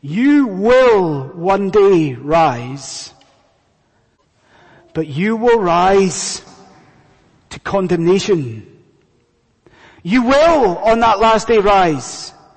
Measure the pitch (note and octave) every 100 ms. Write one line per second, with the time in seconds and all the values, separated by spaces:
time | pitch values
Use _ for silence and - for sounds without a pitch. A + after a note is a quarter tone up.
0 | C#3+ E3+ C4 D4 C4 F#3 G#3 B3+ B3+ G#3+
1 | F3 C#3+ C3+ E3+ F3 G3 G3 G#3 G3 F3+
2 | D3+ B2 C#3 E3 D#3 A#2+ B2 C#3 - -
3 | - _ _ _ _ _ _ _ _ _
4 | _ _ _ _ _ _ _ _ _ -
5 | D#3 C#3 G3+ A3+ A#3+ A#3 F3+ E3+ F#3 G3
6 | F#3+ - - - - - - - _ _
7 | _ _ _ _ _ - - G3+ F#3 E3+
8 | E3+ F#3+ G3 F3+ B2+ A2 - _ _ _
9 | _ _ _ _ _ _ _ _ - _
10 | E3+ B3 A#3 C#4 E4 D#4+ A3 F3 A3 A3+
11 | A#3 G3+ A3 A3 - A3+ G3 G3 F3 C#3+
12 | - - - - _